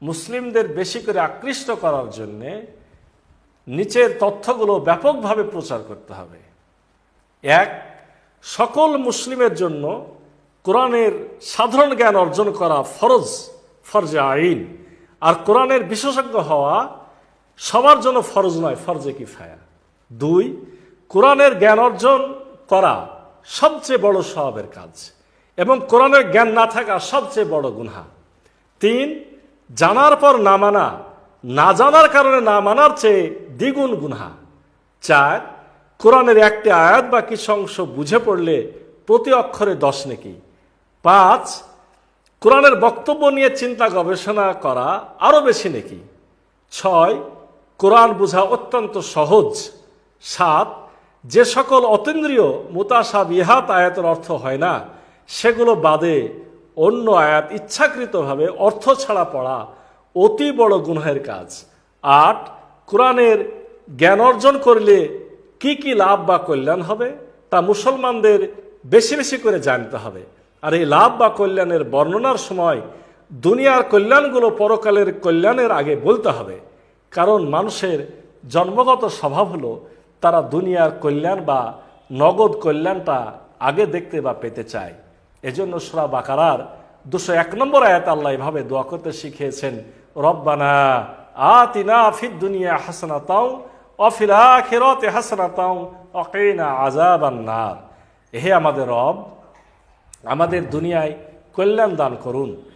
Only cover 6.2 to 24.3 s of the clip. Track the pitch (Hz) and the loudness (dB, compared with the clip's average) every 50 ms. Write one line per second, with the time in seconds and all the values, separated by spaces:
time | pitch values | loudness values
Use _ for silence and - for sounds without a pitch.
6.2 | 90 85 82 85 90 _ _ _ _ _ _ _ _ _ _ _ _ _ _ _ | -20 -20 -20 -20 _ _ _ _ _ _ _ _ _ _ _ _ _ _ _ _
7.2 | _ _ _ _ - 139 151 175 202 - - - - - - - _ _ _ _ | _ _ _ _ 0 2 2 2 2 0 -6 -14 -18 -20 -20 -20 _ _ _ _
8.2 | _ _ _ _ - - - - 240 233 - 285 311 311 294 269 254 247 - - | _ _ _ _ -20 -8 -4 -4 -4 -2 0 2 2 2 0 -2 -4 -4 -6 -6
9.2 | - 247 262 247 247 220 170 160 185 165 151 147 143 156 208 254 - - - - | -8 -8 -2 -2 0 0 0 -2 -4 -4 -4 -6 -8 -8 -8 -10 -12 -18 -20 -20
10.2 | _ _ _ _ _ _ _ _ - 185 202 240 254 247 240 233 226 208 - - | _ _ _ _ _ _ _ _ -4 -2 0 0 2 0 0 0 0 0 -2 -4
11.2 | - - - - - - - - 226 233 214 269 294 277 262 226 240 214 202 190 | -10 -16 -18 -18 -16 -8 -4 -2 -2 2 2 2 2 2 2 2 2 2 4 2
12.2 | 180 165 147 196 214 208 - - 180 165 151 139 131 - - - 214 240 254 220 | 0 0 0 -2 -2 -2 -2 -2 -2 0 0 -2 -4 -6 -4 -2 2 2 2 2
13.2 | 147 - - - - - - - _ _ _ _ _ - - 208 175 147 156 147 | 2 -4 -10 -12 -14 -18 -20 -20 _ _ _ _ _ -4 -2 -2 -2 -2 -2 -2
14.2 | 139 135 135 147 165 180 156 104 85 - - - - - - _ _ _ _ _ | 0 0 0 0 0 0 -2 -4 -6 -12 -18 -20 -20 -20 -20 _ _ _ _ _
15.2 | 156 165 170 - - 202 214 254 262 254 262 247 196 170 220 214 262 277 254 269 | 0 0 0 2 0 2 2 2 2 2 0 -2 -2 -4 -6 -6 -6 -4 -4 -4
16.2 | 254 233 220 208 156 147 156 143 139 143 170 220 269 - - - - _ _ _ | -4 -4 -4 -4 -2 -2 -2 0 0 0 -2 -2 -4 -6 -10 -20 -20 _ _ _
17.2 | _ _ _ _ _ _ _ - - - - 233 262 294 294 247 214 262 254 247 | _ _ _ _ _ _ _ -16 -6 -2 0 4 6 6 6 6 4 0 0 0
18.2 | - - - 202 190 180 165 165 165 147 127 - - 180 170 147 135 139 - - | -2 -2 -2 -2 0 0 -2 -4 -4 -6 -6 -6 -8 -8 -8 -6 -8 -10 -10 -12
19.2 | 117 - - - 85 82 82 - _ _ _ _ _ _ _ _ _ _ 117 113 | -14 -18 -18 -20 -20 -20 -20 -20 _ _ _ _ _ _ _ _ _ _ -12 -6
20.2 | 139 156 170 185 226 - - - - - - - _ _ _ _ _ - - 190 | -2 0 0 0 0 -2 -6 -12 -16 -20 -20 -20 _ _ _ _ _ -2 2 4
21.2 | 240 269 277 277 285 277 240 175 202 214 214 220 247 240 - - 220 269 269 262 | 4 4 6 6 4 4 4 4 4 4 4 4 2 0 0 0 2 2 2 2
22.2 | 269 - - - - - - - _ - 196 190 190 151 113 95 - - - - | 0 -4 -10 -14 -20 -20 -20 -20 _ -2 0 2 2 2 0 -2 -8 -14 -18 -20
23.2 | - - _ _ _ - - - 285 311 302 - - - 262 208 196 202 190 185 | -20 -20 _ _ _ -16 -2 0 0 0 0 -2 -4 -4 -2 0 2 0 0 0
24.2 | - - | -2 -6